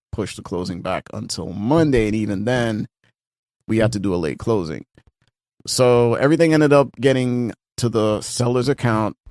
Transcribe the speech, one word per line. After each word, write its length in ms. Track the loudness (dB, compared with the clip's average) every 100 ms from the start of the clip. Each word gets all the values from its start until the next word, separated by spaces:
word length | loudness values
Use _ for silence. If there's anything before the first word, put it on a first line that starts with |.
| _
push 240 | -8 -8 -10
the 60 |
closing 400 | -8 -6 -6 -8
back 260 | -6 -8 -8
until 340 | -12 -10 -10 -10
Monday. 540 | -6 0 2 4 2 0
And 80 | -2
even 300 | -2 -4 -2
then, 420 | -2 -2 -4 -8 _ _ _ _ _ _ _ -4
we 100 | 0
had 160 | 0
to 60 | 0
do 140 | -2
a 40 | -2
late 220 | -2 -4
closing. 460 | -2 -2 -2 -10 -14 _ _ _ _ _ _ _ -6
So 500 | 0 4 4 4 2
everything 380 | 2 4 4
ended 200 | 4 6
up 160 | 4 4 0
getting 540 | 2 2 0 -2 -4 -8 _ -4
to 100 | -2
the 320 | 0 0 -2
seller's 460 | -4 -4 0 0 0
account, 460 | 0 0 0 -2 -6 -18